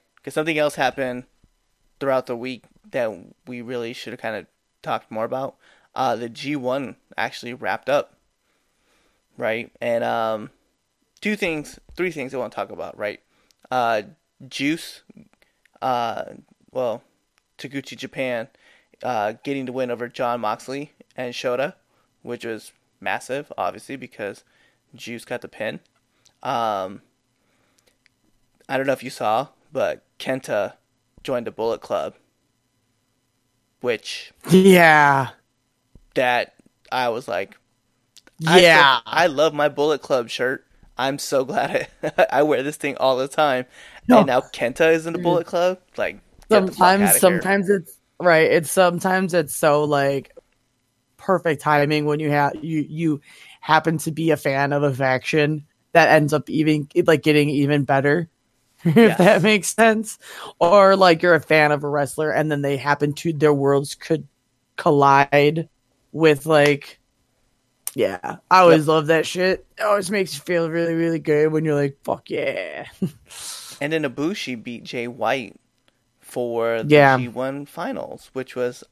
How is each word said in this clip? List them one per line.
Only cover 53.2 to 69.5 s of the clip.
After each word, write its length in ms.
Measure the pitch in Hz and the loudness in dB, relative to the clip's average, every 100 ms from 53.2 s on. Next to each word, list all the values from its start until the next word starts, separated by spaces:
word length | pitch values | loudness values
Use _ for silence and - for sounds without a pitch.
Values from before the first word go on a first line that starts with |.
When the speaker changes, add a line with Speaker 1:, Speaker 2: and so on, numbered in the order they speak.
| - - - - | -8 -20 -20 -12
Speaker 2:
happen 380 | - 156 160 160 | 0 0 2 -2
to 120 | 165 | -4
be 200 | 151 165 | -4 0
a 60 | 151 | 0
fan 360 | 143 135 139 | 0 -2 0
of 100 | 147 | 0
a 120 | 143 | -2
faction 720 | 131 135 127 - 156 147 151 - _ _ | 0 -2 -2 0 0 0 -2 -10 _ _
that 160 | 170 156 | 2 4
ends 240 | 156 151 | 4 2
up 160 | 151 - | -2 -2
even, 400 | 139 156 151 147 170 165 | -2 0 0 -2 0 2
like, 160 | 156 | 2
getting 280 | 160 151 147 | 2 2 2
even 340 | 147 143 147 | 0 0 0
better, 440 | 131 139 143 147 165 _ _ _ | 0 0 0 -2 -4 _ _ _
<laughs> 280 | _ _ | _ _
if 120 | 175 151 | 2 6
Speaker 1:
Yes. 220 | 226 - | 6 6
Speaker 2:
that 240 | 180 208 | 4 4
makes 260 | 196 214 - | 4 0 0
sense. 440 | - 226 220 214 - - - - - | 2 2 2 -4 -14 -20 -18 -18 -2
Or, 380 | 170 202 190 196 | 4 8 8 8
like, 260 | 185 165 | 6 6
you're 120 | 180 | 4
a 60 | 160 | 4
fan 300 | - 156 151 | 4 4 4
of 120 | 147 | 2
a 40 | 147 | -2
wrestler 420 | 147 139 - 156 | -2 -4 -2 -2
and 200 | 139 156 | 0 0
then 120 | 143 | -2
they 140 | 143 139 | -2 -2
happen 360 | 135 143 147 | -2 0 -2
to, 180 | 147 170 | -2 -6
their 200 | 147 151 | 2 2
worlds 400 | 143 139 139 139 | 4 2 0 -2
could 320 | - - 156 143 _ _ _ _ - | -10 -4 -4 -6 _ _ _ _ -2
collide 920 | 180 143 139 139 139 143 147 160 160 _ _ _ _ | 2 6 6 6 4 4 4 0 -6 _ _ _ _
with, 340 | 151 160 143 156 | 2 4 4 2
like, 520 | 156 147 143 - - _ _ _ _ _ _ _ _ - | 4 4 2 -6 -20 _ _ _ _ _ _ _ _ -10
yeah, 420 | - 98 90 - 101 - | -4 -2 -4 -10 -12 2
I 100 | 185 | 6
always 260 | 180 160 151 | 8 6 4
Speaker 1:
Yep. 20 | |
Speaker 2:
love 180 | 160 151 | 0 2
that 180 | 160 170 | 0 0
shit. 400 | 180 185 | -2 -2